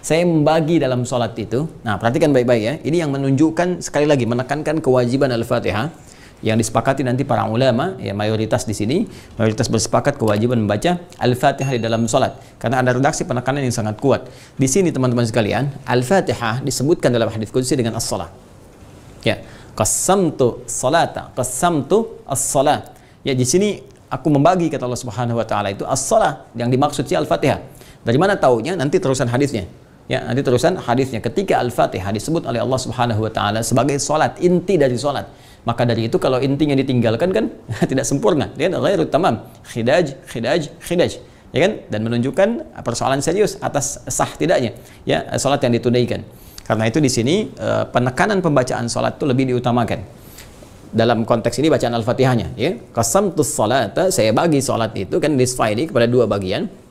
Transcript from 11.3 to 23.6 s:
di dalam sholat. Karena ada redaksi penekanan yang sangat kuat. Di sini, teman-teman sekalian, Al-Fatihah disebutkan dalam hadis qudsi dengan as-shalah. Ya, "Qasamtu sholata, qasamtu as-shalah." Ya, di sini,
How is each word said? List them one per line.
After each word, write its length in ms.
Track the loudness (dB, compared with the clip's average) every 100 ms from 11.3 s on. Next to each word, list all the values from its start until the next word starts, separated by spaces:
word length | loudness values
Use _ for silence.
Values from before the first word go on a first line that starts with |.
| 2 0 0 -2 -2
di 60 |
dalam 240 | 0 0 2
sholat. 320 | 2 0 -2 -20 -6
Karena 180 | -2 0 2
ada 80 |
redaksi 320 | 2 2 0 -4
penekanan 400 | -4 -2 -2 -2
yang 80 |
sangat 240 | -2 -4 -2
kuat. 320 | 2 0 -2 -20 -20
Di 160 | -2 0
sini, 240 | 2 2
teman-teman 320 | 2 0 2 0
sekalian, 480 | 0 0 0 -2 -6
Al-Fatihah 760 | -2 -2 2 0 0 -2 -2 -2
disebutkan 480 | -4 -2 0 2 2
dalam 180 | 2 0
hadis 160 | -4 -4
qudsi 240 | -2 0 0
dengan 220 | 0 -2
as-shalah. 320 | -4 -6 -6 -14 -20 -20 -20 -20 -20 -20 -20 -6 -4
Ya, 160 | -4 -8 -20 -18
"Qasamtu 880 | -2 0 0 2 4 2 2 0 0 -10
sholata, 640 | -4 0 2 0 -4 -10
qasamtu 880 | -6 -6 0 0 0 2 0 0 -10 -8
as-shalah." 680 | -4 0 2 2 0 -4 -20 -20 -10 -4
Ya, 60 |
di 100 | 0
sini, 380 | 2 2